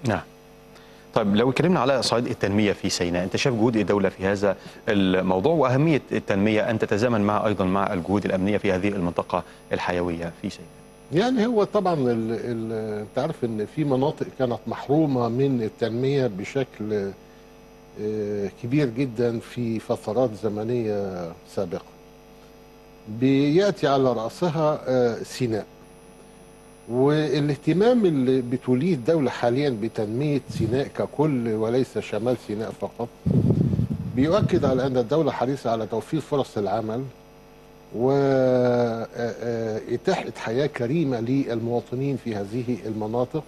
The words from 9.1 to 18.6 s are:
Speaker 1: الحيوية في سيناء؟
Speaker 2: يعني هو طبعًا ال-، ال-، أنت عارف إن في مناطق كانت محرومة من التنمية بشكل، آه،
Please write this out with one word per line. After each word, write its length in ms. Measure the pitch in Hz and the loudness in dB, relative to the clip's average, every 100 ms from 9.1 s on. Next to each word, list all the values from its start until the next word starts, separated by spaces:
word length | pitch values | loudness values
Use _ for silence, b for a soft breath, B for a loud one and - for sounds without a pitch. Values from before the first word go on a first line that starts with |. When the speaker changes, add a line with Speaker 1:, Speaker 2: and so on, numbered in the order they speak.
| 82 - 90 B B B | -2 -2 -4 B B B
Speaker 1:
الحيوية 600 | - - 90 87 85 85 82 | -6 -2 -2 -2 -4 -8 -8
في 80 | 101 | -10
سيناء؟ 180 | - 85 - - - - | -10 -18 -20 -20 -20 -4
Speaker 2:
يعني 340 | 147 240 262 220 | -2 0 0 2
هو 180 | 226 | 2
طبعًا 300 | 196 208 185 | 2 2 0
ال-، 380 | 165 123 117 110 | 0 2 0 -2
ال-، 680 | 117 120 117 113 113 110 107 | -4 -4 -6 -4 -6 -6 -6
أنت 180 | 104 - | -6 -4
عارف 260 | 151 160 | -4 -4
إن 220 | 120 110 104 - | -4 -4 -6 -2
في 80 | |
مناطق 420 | 147 131 139 151 - - | 0 2 0 -2 -10 -2
كانت 200 | 127 117 - | -2 -2 -6
محرومة 640 | 107 - 147 156 131 117 | -10 0 2 2 2 0
من 340 | 117 139 127 | 0 0 0
التنمية 640 | 110 - 113 113 135 139 127 | -2 -2 -4 -2 0 2 0
بشكل، 840 | 92 - 139 131 - 107 104 98 92 B B B B B - - - | -2 -6 -4 -4 -6 -4 -2 -4 -8 B B B B B -20 -20 -8
آه، 480 | 107 107 104 101 98 - | -6 -4 -4 -4 -6 -6